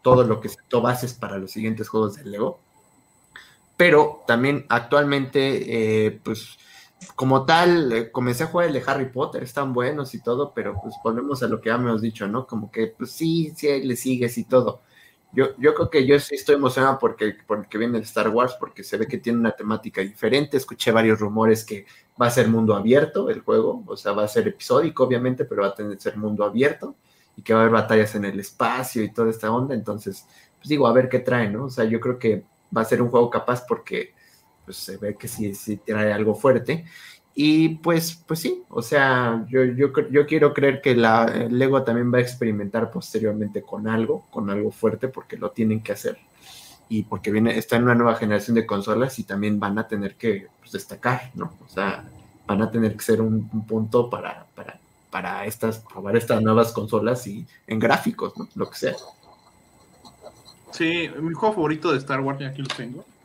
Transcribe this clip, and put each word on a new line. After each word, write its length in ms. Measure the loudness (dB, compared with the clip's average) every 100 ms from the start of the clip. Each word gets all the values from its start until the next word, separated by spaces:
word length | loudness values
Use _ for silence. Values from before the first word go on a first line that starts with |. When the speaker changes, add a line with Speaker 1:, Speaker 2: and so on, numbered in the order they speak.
| 4
Speaker 1:
todo 160 | 6
lo 180 | 6 2
que 80 | -4
sentó 320 | -12 -2 0
bases 340 | 2 0 -4
para 220 | -8 -10 -8
los 140 | -10
siguientes 380 | -6 -4 -4 -4
juegos 260 | -2 -2
de 100 | -4
Lego. 360 | -12 -6 -6 -6 _ _ _ _ _ _ _ -20 -20 _ _ 4
Pero 460 | 8 8 6 0
también 400 | 0 2 2 0 0
actualmente, 1400 | -2 4 2 4 0 0 0 2 0 -2 0 2 2 0
eh, 140 | -2
pues, 340 | -8 -8 -8 -20 _ -20 -20 _ -16 -2
como 280 | 2 2
tal, 480 | 4 4 6 4 2
eh, 200 | 0 -2
comencé 320 | -4 -2 -2
a 20 | -2
jugar 220 | 0 0
el 60 |
de 100 | 0 -2
Harry 240 | -2 -4
Potter, 320 | -4 -4 -6
están 300 | -8 -6 -2
buenos 420 | -2 -2 -4 -8
y 80 | -8
todo, 300 | -4 -2 -2
pero, 260 | -4 -6 -8
pues, 140 | -10 -6
volvemos 400 | -4 -4 -4 -4
a 60 | -4
lo 120 | -4
que 100 | -2
ya 40 |
hemos 260 | -2 0 -2
dicho, 280 | -4 -6 -6
¿no? 180 | -6 -6
Como 240 | -10 -8
que, 160 | -4 -4
pues, 240 | -4 -12
sí, 420 | -4 -2 0 -2 -4
sí, 260 | -2 -2
le 140 | -2 -4
sigues 420 | -2 -2 -2 -4
y 60 |
todo. 380 | 2 2 2 -4 _ _ _ _ _
Yo, 240 | 0 0 4
yo 160 | 2
creo 160 | 2 2
que 160 | 2 4
yo 140 | 4
sí 160 | 2 -6
estoy 180 | 2
emocionado 460 | 2 2 2 2 2
porque, 360 | -2 0 -4 -4
porque 320 | -6 -6 -4 -4
viene 220 | -2 -2
el 60 |
Star 240 | -4 -2 0
Wars, 280 | 2 0 -2
porque 240 | -12 -12
se 120 | -8 -4
ve 120 | -4
que 100 | -4
tiene 220 | -2 0
una 100 | 0
temática 500 | -2 -4 -4 -4 -6
diferente. 540 | -6 -2 0 0 0 -2
Escuché 360 | -4 -4 2
varios 260 | 4 4 2
rumores 460 | 0 2 4 2
que 200 | 0 -12 -12 -20 _ -2
va 100 | 0
a 20 |
ser 160 | 2 4
mundo 300 | 4 2 2
abierto 520 | 6 4 4 -2 -2
el 120 | -4
juego, 420 | 0 2 2 -2 -10
o 100 | -8
sea, 160 | -4
va 100 | -2
a 60 | 0
ser 180 | 0 0
episódico, 560 | -4 0 2 2 2
obviamente, 420 | 2 2 0 -2
pero 180 | -4 -2
va 60 | -2
a 40 |
tener, 260 | -2 -8 -6
ser 160 | -8 -4
mundo 280 | -4 -2
abierto, 500 | -2 2 0 0 -12 -16 _ _ _ -18
y 40 |
que 100 | 2
va 60 | 4
a 20 |
haber 100 | 6
batallas 400 | 4 4 2 2
en 100 | -2
el 160 | -4 -6
espacio 640 | -10 -4 -2 -2 -4 -4
y 80 | -4
toda 180 | 0 -2
esta 240 | 0 -2
onda. 220 | -2 -2
Entonces, 520 | -6 -6 -8 -8 -12 _ _ _ _
pues, 140 | -4
digo, 160 | 0 4
a 60 |
ver 160 | 4 2
qué 80 | 0
trae, 320 | 0 0 0
¿no? 160 | -4 -6
O 40 |
sea, 140 | -2
yo 160 | -2 0
creo 180 | -2 -2
que 260 | 0 -2 -4 _ _
va 60 | -2
a 60 | 0
ser 160 | 2
un 80 | 2
juego 180 | 4 2
capaz 380 | 0 -2 -4 -4
porque, 480 | -8 -6 -8 -8 _ _ _ _ _
pues, 140 | -20 -16
se 180 | -14 -10
ve 200 | -10 -10
que 120 | -12
sí, 260 | -6 -6
sí 220 | -6 -8 -8
trae 380 | -4 0 0
algo 200 | 2 0
fuerte. 520 | 2 4 4 2 -6 -6 -20 -20 -20 _
Y, 420 | 0 2 4 2 0
pues, 480 | 0 0 -2 -10 -8
pues 140 | -6
sí, 240 | -4 -6 -6
o 100 | -8
sea, 640 | 0 2 4 2 2 -2 0
yo, 120 | 2
yo 280 | 2 2 0
cre-, 160 | 2 2
yo 160 | 2 4
quiero 280 | 4 4
creer 260 | 4 2 2
que 160 | 2 4
la, 300 | 6 6 4
eh, 240 | 0 0
Lego 320 | 2 4 2
también 280 | 2 0 2
va 60 | 2
a 60 |
experimentar 680 | 0 -2 -2 -2 -4 -4 -4
posteriormente 680 | -6 -6 -2 -2 -2 -4 -6
con 260 | -8 -8 -2
algo, 380 | -2 0 -2 -6
con 180 | -8 -4
algo 220 | -2 -4
fuerte, 380 | -2 -2 -2 -6
porque 280 | -8 -14 -10
lo 140 | -8
tienen 320 | -2 0 0
que 100 | -4
hacer. 240 | -6 -6 -8 _ _ -20 -20 -20 -20 -6
Y 140 | -6
porque 280 | -4 -6 -2
viene, 280 | 2 2 0
está 180 | 0 2
en 60 |
una 120 | 4
nueva 200 | 4 4
generación 400 | 2 0 0 2
de 100 | 0
consolas 540 | 0 -4 -2 -2 -2 -4
y 60 |
también 360 | -8 -4 -2 -2
van 180 | -2 -4
a 80 | -4
tener 280 | -4 -6
que, 340 | -4 -4 -4 -6 _
pues, 120 | -14
destacar, 580 | -12 -12 -6 -2 -4 -6
¿no? 180 | -12 -12 -12
O 60 | -12
sea, 400 | -6 -4 -4 -12 -20 -20 _ -4
van 160 | 0
a 80 | 0
tener 260 | 0 0 -2
que 80 |
ser 160 | 0 2
un, 300 | 2 0 -2
un 140 | -8 -4
punto 420 | -4 0 0 0
para, 380 | -4 -8 -12 -18
para, 260 | -20 -20 -20 _ _ _
para 340 | -8 -6 -8
estas, 360 | -8 -4 -6 -6
probar 360 | -12 -12 0 0
estas 260 | 2 2
nuevas 300 | 4 4 4
consolas 540 | 0 -2 0 0 -2 -6
y 200 | -12 -14 _ -6
en 120 | -2
gráficos, 580 | 2 2 0 -4 -8 -8
¿no? 100 | -14
Lo 160 | -8 -8
que 80 | -4
sea. 180 | -6 -6 -14 _ _ _ _ _ _ _ _ _ -20 _ -20 -20 -20 -20 -20
Speaker 2:
Sí, 380 | -4 -2 0 -4 -6
mi 140 | -6
juego 200 | -2 -2
favorito 380 | 0 -2 0 0
de 60 | -2
Star 220 | -2 -4
Wars, 180 | -2 -6
ya 100 | -8
aquí 140 | -10
lo 60 | -10
tengo. 360 | -10 -10 -14 -18 _